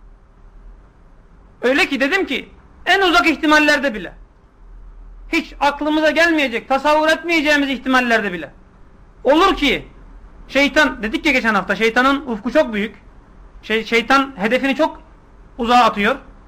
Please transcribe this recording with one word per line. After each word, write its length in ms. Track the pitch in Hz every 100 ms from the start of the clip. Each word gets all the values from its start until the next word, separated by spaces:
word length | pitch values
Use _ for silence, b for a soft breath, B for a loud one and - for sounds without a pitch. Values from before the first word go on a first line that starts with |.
| - - _ _ - - - - - _ - - - - - -
Öyle 260 | 233 277 359
ki 120 | 269
dedim 260 | 277 392 330
ki 220 | 247 - - - - -
en 140 | 381
uzak 260 | 381 339 320
ihtimallerde 680 | 294 311 302 302 294 269
bile, 180 | 214 160 - - _ _ _ - - - - - - -
hiç 220 | 330 247 -
aklımıza 500 | 277 277 294 311 311
gelmeyecek, 580 | 302 339 311 269 220 -
tasavvur 400 | 269 285 302 311
etmeyeceğimiz 600 | 320 330 330 294 294 277
ihtimallerde 640 | 262 269 262 247 226 202
bile. 200 | 175 139 - - - - - - -
Olur 320 | - 302 381 330
ki 320 | 269 170 - - - - - - -
şeytan, 540 | 262 277 294 285 262
dedik 240 | 214 302 311
ya 60 |
geçen 220 | 254 226
hafta, 220 | 202 180 190
şeytanın 500 | 226 226 262 277 294
ufku 260 | 220 247
çok 200 | 294 269
büyük. 240 | 208 214 - - - - - - -
Şey-, 220 | - 220
şeytan 480 | 214 233 233 269 269 -
hedefini 400 | 208 247 269 269
çok 260 | 320 - - - - - - -
uzağa 260 | 233 247
atıyor. 320 | 226 208 202 269 - -